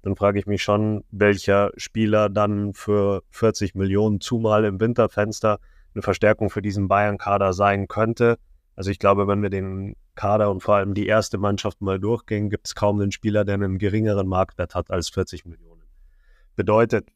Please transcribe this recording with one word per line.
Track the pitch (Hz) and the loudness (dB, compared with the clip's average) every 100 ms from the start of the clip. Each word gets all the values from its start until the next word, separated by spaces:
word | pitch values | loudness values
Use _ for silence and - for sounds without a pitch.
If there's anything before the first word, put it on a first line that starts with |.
dann | 98 98 | -6 0
frage | 101 101 | 0 0
ich | 104 | -2
mich | 101 | -4
schon, | - 104 107 107 - | 0 0 0 -4 -8
welcher | 98 104 101 - 101 101 - | 2 2 4 2 2 2 -4
Spieler | - 110 110 107 104 | -8 -2 2 2 2
dann | 101 104 101 101 | 2 0 0 -4
für | 95 - 104 101 98 - | -6 -2 2 2 -2 -6
vierzig | - 110 - 101 | -2 0 0 -4
Millionen | 95 95 98 110 101 | -2 0 2 2 0
zumal | - 120 113 107 | -2 -2 2 2
im | 107 95 | 2 0
Winterfenster | 113 120 110 - 101 - 107 104 - _ _ | 0 2 0 0 -4 -2 -2 -2 -6 _ _
eine | - | -8
Verstärkung | 101 92 107 107 104 | -4 0 2 2 -2
für | 107 | -4
diesen | 101 101 95 | -4 -4 0
Bayern-Kader | 98 104 101 - 101 98 | 2 2 -2 -2 2 2
sein | 92 101 101 98 | 2 2 2 -2
könnte. | - 110 113 117 117 _ _ _ | -2 -2 2 2 0 _ _ _
Also | - 95 | -8 -6
ich | 95 | 0
glaube, | 101 98 101 | 4 4 2
wenn | 101 | 0
wir | 101 | -2
den | 95 95 95 98 110 _ - | -4 -6 -8 -10 -12 _ -6
Kader | 101 107 104 | 0 2 2
und | 95 | 0
vor | - 101 | 2 2
allem | 98 | 2
die | 101 98 | -2 0
erste | 110 104 98 | 0 0 -2
Mannschaft | 101 101 104 - | -2 -2 -4 -6
mal | 98 95 | -4 -2
durchgehen, | 101 117 - 104 104 | -2 -4 -4 -4 -4
gibt's | 101 - | -6 -8
kaum | - 104 104 | -4 -2 0
einen | 101 | -2
Spieler, | - 110 104 | -4 -2 -2
der | 101 | 0
einen | 98 98 95 | -2 -2 -2
geringeren | 104 107 110 101 95 | -2 0 0 0 0
Marktwert | 92 95 - 87 | -2 -2 -4 -8
hat | 90 - | -6 -6
als | 92 - | -6 -6
vierzig | - 92 90 | -6 -6 -8
Millionen. | 85 82 82 85 _ _ - _ _ _ _ - | -18 -20 -20 -20 _ _ -20 _ _ _ _ -6
Bedeutet, | 95 107 117 107 - | 2 4 4 0 -4